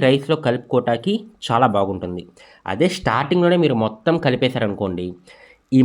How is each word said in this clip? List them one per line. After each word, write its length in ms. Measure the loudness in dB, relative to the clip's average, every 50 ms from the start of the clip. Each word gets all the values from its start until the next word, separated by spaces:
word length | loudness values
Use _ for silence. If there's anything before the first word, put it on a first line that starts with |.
| 4
రైస్లో 300 | 4 2 2 0 -2 -2 -2 0
కలుపుకోవటానికి 680 | -2 -2 -2 -4 -2 -2 0 0 0 -2 -2 -2 -2 -2 -2 -4 -10 -18 _ -6 -2
చాలా 200 | 0 2 2 2 2
బాగుంటుంది. 480 | 2 0 0 -2 -6 -8 -8 -8 -10 -10 -14 _ -20 -20 -20 -20 _ -10 -8
అదే 160 | -2 0 0 0 0 -2
స్టార్టింగ్లోనే 600 | -2 -2 0 0 0 0 0 2 2 4 4 4 2
మీరు 120 | 2 2 0 0
మొత్తం 320 | -2 -4 -4 -2 -2 0 0 0
కలిపేశారనుకోండి, 800 | 0 0 0 0 -2 0 -2 -2 -2 -2 -4 -4 -4 -4 -4 -6 -8 -10 -12 _ -20 -20 -20 -20 -20 _ _ _ _
ఈ 100 | 2 4